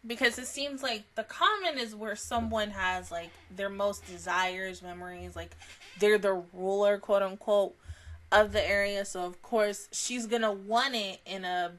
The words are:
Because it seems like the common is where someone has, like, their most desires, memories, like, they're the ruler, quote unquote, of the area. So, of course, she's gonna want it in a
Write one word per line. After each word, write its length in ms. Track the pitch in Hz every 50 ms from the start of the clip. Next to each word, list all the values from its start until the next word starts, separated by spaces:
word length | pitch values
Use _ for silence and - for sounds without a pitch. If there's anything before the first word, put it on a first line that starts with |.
| -
Because 320 | 226 240 220 254 240 233 247
it 80 | 254
seems 360 | - - 277 277 285 277 262
like 220 | 269 254 226 214 - _ _
the 100 | - 214
common 540 | - - - 330 427 427 403 370 339 302 262
is 160 | 240 220 214
where 200 | 208 220 220 208
someone 560 | 214 - - 247 233 226 220 220 214 208 208
has, 400 | 202 196 190 185 185 180 180 -
like, 200 | 175 170 170 170 - - - -
their 200 | 190 190 196 202
most 340 | 196 196 202 202 196 - -
desires, 760 | - 185 170 165 180 175 180 185 185 185 185 190 190 185 180
memories, 520 | 180 180 175 180 180 180 180 175 180 180 -
like, 220 | 165 165 170 - - - - - - - - - 180
they're 200 | 202 208 214 208
the 240 | 190 196 190 180 175 175
ruler, 460 | - 185 185 190 196 202 202 202 208 202
quote 240 | - - 208 196
unquote, 520 | 196 190 190 196 - - 208 202 196 - - _ _ - - - - - - - - -
of 220 | - 214 214 208
the 100 | 202 214 - 175
area. 360 | 202 202 202 202 202 196 202
So, 180 | 196 - 370 359
of 160 | 359 359 -
course, 480 | - - 247 220 208 208 202 - - -
she's 340 | - - - - 247 247 226
gonna 260 | 208 233 233 220 214
want 420 | 202 196 190 202 220 233 262 269 247
it 260 | 226 202 190 190 - _
in 200 | - 190 190 185
a 260 | 180 180 180 175 170 175